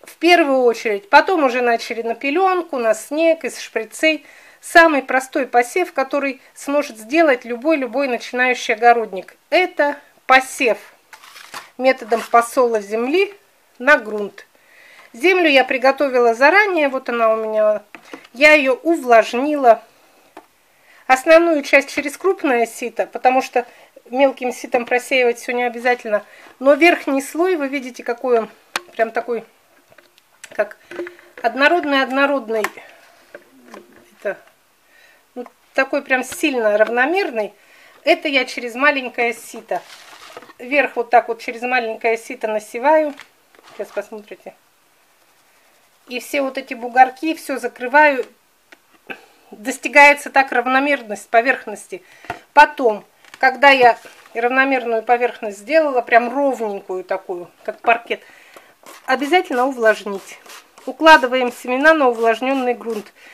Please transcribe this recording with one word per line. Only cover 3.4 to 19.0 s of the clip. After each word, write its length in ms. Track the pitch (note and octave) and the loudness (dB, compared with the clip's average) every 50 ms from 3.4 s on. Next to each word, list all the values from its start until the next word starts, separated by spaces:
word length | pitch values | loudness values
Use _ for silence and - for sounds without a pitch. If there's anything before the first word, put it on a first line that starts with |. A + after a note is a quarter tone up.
| - | -4
из 160 | A#3+ - - | -8 -10 -10
шприцей. 640 | - - - A#3 A3 G#3+ - - - D#4 D#4 D4 - - - - - - - _ | -14 -10 -8 -8 -8 -8 -6 -2 0 0 0 -2 -6 -16 -20 -20 -20 -20 -20 _
Самый 420 | - - - F4 E4 E4 D4+ C4+ C4 | -20 2 6 6 6 6 4 0 -2
простой 440 | - B3+ C4 C4 - - D#4 C4 | -2 -2 -4 -4 -4 -4 -6 -4
посев, 460 | B3 - A#3+ B3 B3 - F#4 F4+ F4 - | 0 0 0 0 0 -2 -4 -4 -2 -2
который 480 | - C4+ C4 - C#4+ C4+ C#4 B3 C4+ _ _ _ | -4 -4 -2 -4 -4 -4 -4 -6 -8 _ _ _
сможет 420 | - - - C#4+ D4 C#4+ C#4+ A#3 | -14 -8 -4 -2 -2 -2 -4 -10
сделать 480 | A3 G#3+ A3 B3+ E4 E4+ D4+ B3+ A#3+ - | -16 -10 -2 0 2 4 4 2 0 -2
любой-любой 640 | A#3 A#3+ A#3 A#3+ D#4 D#4+ D4 C4 A#3+ G#3+ C4 C#4+ C4+ | -8 -10 -4 -2 -2 0 0 -2 -4 -4 -4 -4 -2
начинающий 640 | A#3+ A3+ - - - B3 B3+ B3+ B3 B3 - - A#3 | -4 -6 -8 -8 -4 -2 0 0 0 -2 -2 -4 -2
огородник. 640 | G#3 A3+ A#3+ A#3 A#3+ A3 G3+ F#3 F#3 F3 - - _ _ _ | 4 4 4 4 4 2 -4 -8 -12 -12 -14 -20 _ _ _
Это 480 | C#4+ E4 F#4 F4+ F4+ - D4 C#4+ C#4 C#4+ - _ _ _ _ | 0 0 0 0 0 -2 -2 -2 -2 -6 -12 _ _ _ _
посев 520 | - C4 C4 C4 - - - C#4+ A3+ G#3 - - - - _ _ _ - - - - - - - - - - - - _ | 2 4 4 2 0 -4 -2 -2 -2 -2 -2 -6 -14 -20 _ _ _ -20 -20 -20 -20 -20 -20 -20 -18 -18 -18 -18 -18 _
методом 460 | - B3+ C4 C4 B3+ A#3+ G#3+ A3+ A3 G3+ - | -2 0 0 0 0 -2 -4 -4 -4 -2 2
посола 500 | - A#3 A3+ - - C#4 B3+ A#3+ A3+ A3 | 2 2 2 2 0 0 0 0 0 -4
земли 540 | G3+ G3 G#3+ A3 A#3 B3+ D4 F4+ G4+ G4+ - - _ _ _ _ _ _ _ _ | -4 -6 -6 -4 -4 -2 0 0 -2 -2 -4 -12 _ _ _ _ _ _ _ _
на 200 | A#3+ C4+ D4+ C#4+ | 2 2 2 2
грунт. 480 | A3 G#3 G#3+ G#3+ G#3 F#3+ - - - _ _ _ _ _ _ - - - - - - - - | 2 -4 -8 -8 -8 -10 -12 -18 -20 _ _ _ _ _ _ -20 -20 -20 -20 -20 -20 -20 -10
Землю 360 | A#3 B3 F4 F#4+ F#4 F4 D#4+ | 0 2 2 4 4 4 4
я 160 | C#4 C4+ B3 | 4 4 2
приготовила 680 | B3+ C4+ B3+ A#3 C4 C4+ C4+ D4 C#4 B3+ B3 A#3+ A#3 A3+ | 2 -2 0 0 0 2 2 -2 0 2 2 2 2 2
заранее, 540 | A3 C4 D4 E4+ G4+ G#4+ G#4 F#4 E4 D4+ C#4 | 4 4 4 6 4 2 2 0 0 0 0
вот 200 | B3+ C4 B3+ - | -2 -4 -6 -6
она 240 | A#3+ A#3 A3+ A3 A3 | -2 0 0 0 0
у 40 | |
меня. 460 | A3+ A3 A3 G#3+ G#3+ G#3+ G#3+ G#3+ G#3 - _ - - - - - - - - - | 0 -2 -4 -2 0 2 2 0 -2 -6 _ -20 -20 -20 -20 -20 -20 -20 -20 -2
Я 200 | A#3 C#4+ D4+ D4+ | 2 6 6 6
её 220 | D#4 C4+ C4 B3+ | 6 4 2 -2
увлажнила. 1080 | - - D#4+ E4+ D#4 | 0 0 0 0 0